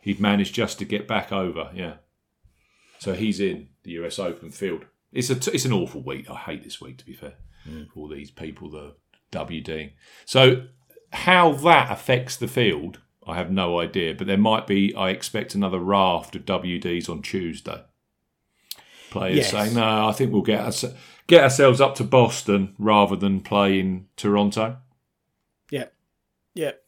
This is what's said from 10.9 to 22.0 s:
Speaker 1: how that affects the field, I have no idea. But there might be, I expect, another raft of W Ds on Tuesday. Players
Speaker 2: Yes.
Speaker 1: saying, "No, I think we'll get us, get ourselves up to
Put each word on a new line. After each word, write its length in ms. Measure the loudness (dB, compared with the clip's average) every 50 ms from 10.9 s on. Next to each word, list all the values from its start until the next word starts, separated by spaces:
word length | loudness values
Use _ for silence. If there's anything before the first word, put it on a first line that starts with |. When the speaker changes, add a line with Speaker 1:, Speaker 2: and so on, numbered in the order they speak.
| _ -20 _ _
Speaker 1:
how 400 | -14 -4 2 4 6 6 6 6 4
that 380 | 2 4 6 6 6 6 2
affects 440 | -4 -8 0 0 0 0 0 -6 -8
the 120 | -8 -8 -4
field, 520 | 0 0 2 2 0 -2 -6 -12 -14 -16 _ _ _ _ _ -10
I 80 | -8
have 160 | -8 -4 -2
no 280 | -2 0 0 0 0 -2
idea. 360 | -2 -2 -2 -2 -2 -2 -4
But 120 | -6 -4 0
there 100 | 2 2
might 280 | 4 4 2 0 0 0
be, 260 | 2 2 2 2 0
I 140 | -2 -2 -2
expect, 440 | -2 -4 -6 -8 -6 -6 -8 -6 -4
another 240 | -2 -2 -2 -2 -4
raft 560 | 0 2 4 4 4 4 2 -2 -4 -8 -14
of 100 | -14 -6
W 340 | -4 -4 -4 -4 -6 -8 -6
Ds 280 | -4 -4 -6 -4 -6 -8
on 120 | -10 -10
Tuesday. 600 | -10 -8 -6 -6 -6 -6 -10 -10 _ -12 -14 -14 -14 _ _ _ _ _ _ _ _ _ _ _ _ _ _ _ _ _ -20 -20 -18 _ -20 -20 -20 -12
Players 260 | -8 -6 -4 0 2 2
Speaker 2:
Yes. 140 | 2 2
Speaker 1:
saying, 240 | 0 -2 -2 0 0
"No, 320 | 0 2 2 2 2 2 0
I 20 |
think 220 | 0 0 -2 0 0
we'll 80 | 0
get 200 | 2 2 0 0
us, 220 | 0 -4 -6 -6 -6 -8 -10 -12 -20 -20 -20 _ _ 8
get 160 | 8 8 8
ourselves 360 | 8 6 6 6 6 8 6
up 160 | 4 2 2
to 80 | -2